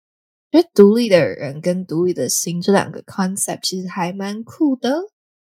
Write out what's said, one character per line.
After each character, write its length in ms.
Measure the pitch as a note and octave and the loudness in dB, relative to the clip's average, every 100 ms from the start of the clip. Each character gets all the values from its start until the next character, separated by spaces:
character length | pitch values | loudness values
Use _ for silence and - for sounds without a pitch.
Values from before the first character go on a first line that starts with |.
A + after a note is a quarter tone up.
| _ _ _ _ _ | _ _ _ _ _
觉 120 | D#4 | 0
得 80 | - | 2
独 220 | G3+ G3+ A#3 | 6 6 6
立 140 | A#3 | 4
的 180 | F3 A2 | 4 2
人 320 | - F3 D3+ | -2 -8 -4
跟 260 | F3+ F3+ F#3 | -4 -4 -4
独 200 | D#3 F3+ | -2 -2
立 80 | |
的 160 | E3 A#2+ | -2 -4
心 320 | - E3+ F3 | -4 -4 -2
这 100 | F#3+ | 2
两 180 | G3 - | 2 0
个 140 | - | -8
concept 560 | - - F#3 G3 - - | -10 -4 -4 -4 -6 -6
其 180 | - F#3 | -8 -8
实 80 | F#3 | -8
还 240 | F#3+ F3 | -6 -6
蛮 280 | G3 G3 G#3+ | -6 -8 -10
酷 360 | A3+ - D4+ B3+ | -14 -2 -2 0
的。 320 | A#3+ D#4 G4+ _ _ _ | -2 -4 -6 _ _ _